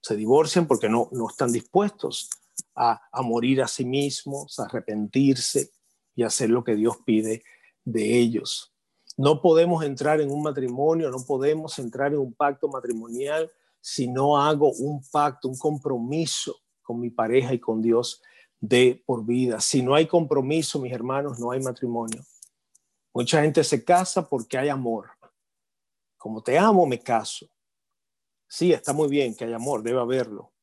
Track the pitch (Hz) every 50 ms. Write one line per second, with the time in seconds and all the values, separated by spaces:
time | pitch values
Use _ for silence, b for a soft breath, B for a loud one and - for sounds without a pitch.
0 | - - 107 104 107 110 131 151 160 156 - 180 170 147 135 107 - 107 113 117
1 | 117 - - 123 113 107 - - 139 120 120 117 - _ - 190 208 202 - _
2 | - - - - - - - _ _ _ _ - - _ _ - 123 117 113 -
3 | _ _ - 123 131 120 113 117 117 127 135 131 127 - - - 131 123 131 143
4 | 143 143 135 - - 139 139 143 143 - - - 113 98 - 123 - - 107 107
5 | 107 104 - 131 139 139 135 127 - - - 208 - - _ _ _ _ _ _
6 | _ _ _ - 120 107 - - 117 110 117 123 117 - 110 104 107 117 117 -
7 | _ - 110 110 110 110 110 110 b b b b b b b b _ 127 113 113
8 | 104 107 117 120 120 117 117 107 - - - - - _ _ _ _ _ _ _
9 | _ _ - - 135 143 156 147 - 175 160 165 170 175 175 160 156 143 135 123
10 | 147 151 156 156 151 139 143 147 151 156 143 139 131 123 120 127 143 156 165 165
11 | 160 139 127 131 123 127 143 131 135 147 156 160 156 151 - - 131 117 - -
12 | 139 143 147 147 135 123 117 _ 147 143 139 _ - 147 139 131 123 120 117 113
13 | 113 117 117 123 139 143 151 160 160 160 _ _ _ _ _ _ _ - - -
14 | 131 123 127 135 135 147 147 143 143 151 156 143 151 143 113 - 127 147 147 139
15 | 131 - - 147 147 147 131 _ - 131 131 127 - 151 151 139 - 147 135 120
16 | 113 123 147 160 165 - - - - - - _ _ _ _ _ _ - 117 117
17 | 120 120 117 - 113 110 120 135 127 123 135 120 - - 113 110 110 117 113 117
18 | 120 - - b b b b b b b b _ - 107 123 123 127 127 127 -
19 | _ - 127 117 107 110 120 127 127 123 113 113 - - - 135 127 127 143 151
20 | 165 160 - 170 160 135 151 139 131 135 151 165 151 - - 151 131 123 123 117
21 | 113 127 131 139 143 147 131 120 120 120 127 131 135 127 120 - - 120 117 117
22 | 117 110 110 120 139 _ _ _ - _ _ _ _ _ _ _ _ _ _ _
23 | _ _ _ 123 120 - - 156 147 156 143 165 147 - 151 120 - - 180 180
24 | 185 - - 190 160 - 147 127 110 _ - 127 135 147 139 135 127 117 113 107
25 | 95 - - _ _ _ _ _ _ _ _ _ _ _ _ _ _ _ _ _
26 | _ _ _ _ - 110 110 110 - - 123 160 196 226 214 185 170 139 123 113
27 | _ - 117 113 107 - - - - _ _ _ _ _ _ _ _ _ _ _
28 | _ _ _ _ _ _ _ _ _ _ - - 165 180 156 - - - 131 147
29 | 156 143 139 143 135 120 113 - 123 113 117 113 117 139 139 110 110 117 123 127
30 | 120 120 131 131 123 110 104 98 - _ _ _